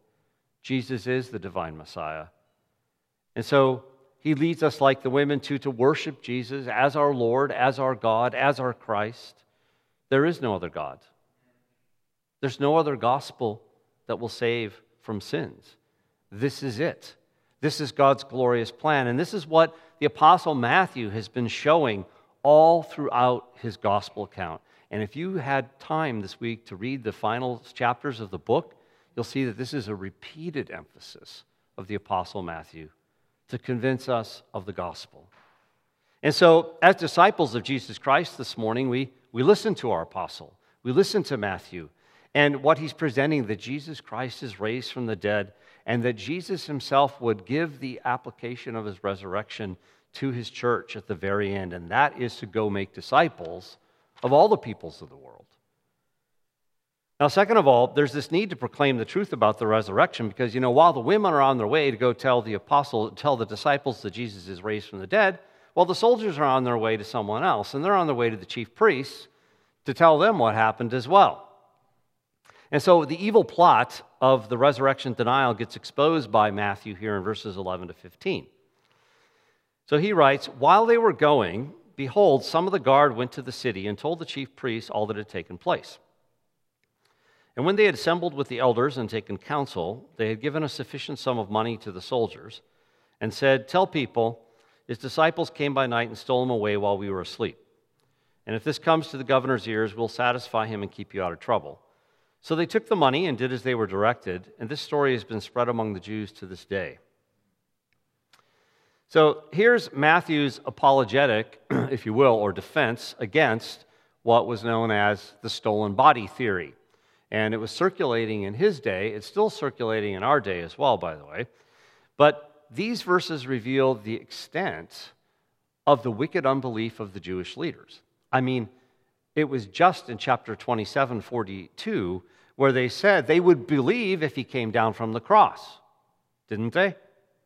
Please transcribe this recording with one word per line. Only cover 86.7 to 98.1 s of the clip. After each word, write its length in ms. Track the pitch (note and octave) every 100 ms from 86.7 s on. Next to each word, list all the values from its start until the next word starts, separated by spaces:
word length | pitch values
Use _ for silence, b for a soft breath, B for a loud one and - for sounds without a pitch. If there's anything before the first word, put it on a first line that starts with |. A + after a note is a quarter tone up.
| _ _ _ _ _ _ _ _ -
And 100 | D#3
when 120 | G3+
they 80 | G#3
had 100 | C#3+
assembled 400 | E3 E3+ F3 C#3
with 120 | C3+
the 120 | A#2+
elders 380 | B2+ A2+ C#3 C3
and 120 | A2
taken 280 | A2 - G2
counsel, 720 | - D3 C3+ F#2 E2+ A#2 - -
they 120 | A2
had 120 | A2
given 200 | C#3+ D3+
a 80 | D3
sufficient 480 | - B2+ C#3 - C#3
sum 220 | C3 A#2+
of 100 | G2
money 280 | G#2+ A2+ A2
to 140 | G#2+
the 100 | F2+
soldiers 600 | - B2+ G#2+ - G#2+ - _ _ _ _ _ _
and 140 | G#2+
said, 340 | - C#3 C3+ -
'Tell 180 | F3+ F#3+
people, 520 | D#3+ A#2+ A#2+ A2+ A#2 b b b b -
his 100 | A#2+
disciples 520 | C3 E3 D#3+ E3+ D#3+
came 240 | - C#3+
by 120 | C3+ C3
night 240 | A#2 A#2
and 80 | A2
stole 260 | - B2+
him 60 | B2+
away 260 | A#2 G#2 G#2
while 220 | G2+ G2
we 120 | G2+
were 120 | F#2+
asleep. 360 | E2+ - G2+ - _ _ _ _ _